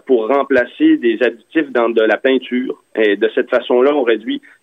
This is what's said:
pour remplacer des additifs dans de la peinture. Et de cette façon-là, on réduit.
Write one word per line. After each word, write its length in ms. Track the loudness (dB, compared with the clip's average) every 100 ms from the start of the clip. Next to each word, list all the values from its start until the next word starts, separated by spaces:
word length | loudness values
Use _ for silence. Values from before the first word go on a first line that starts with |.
| 0
pour 220 | 0 2
remplacer 680 | -2 0 0 -2 0 2 2
des 200 | 0 0
additifs 480 | -2 -4 _ -4 -2
dans 180 | -2 0
de 140 | 2
la 140 | 2 2
peinture. 680 | 0 0 -2 -6 -6 -10 _ -2
Et 200 | 0 2
de 160 | 0
cette 160 | -2 -2
façon-là, 420 | -2 0 2 2 2
on 80 |
réduit. 360 | 0 -2 -4 -8 -12 _